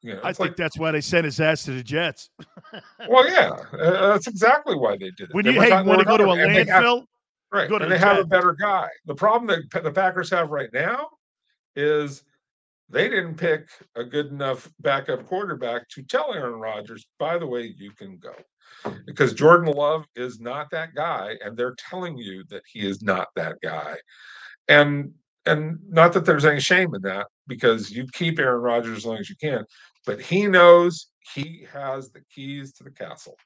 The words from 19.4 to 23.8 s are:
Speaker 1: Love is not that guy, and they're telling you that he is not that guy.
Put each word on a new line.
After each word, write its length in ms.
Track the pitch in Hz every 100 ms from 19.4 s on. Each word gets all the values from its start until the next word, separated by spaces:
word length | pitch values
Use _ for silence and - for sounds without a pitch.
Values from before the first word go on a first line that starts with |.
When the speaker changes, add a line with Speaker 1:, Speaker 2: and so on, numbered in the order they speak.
| 151 175 165
Speaker 1:
Love 320 | 143 147 160 151 -
is 240 | 127 110
not 300 | 117 139 143
that 220 | 165 165
guy, 420 | 139 160 139 101 113
and 120 | 107 113
they're 180 | 123 123 -
telling 280 | 185 175 143
you 260 | 107 95 92
that 120 | 104 _
he 100 | 113 101
is 160 | 98
not 260 | 104 92 - -
that 200 | 82 -
guy. 320 | 87 78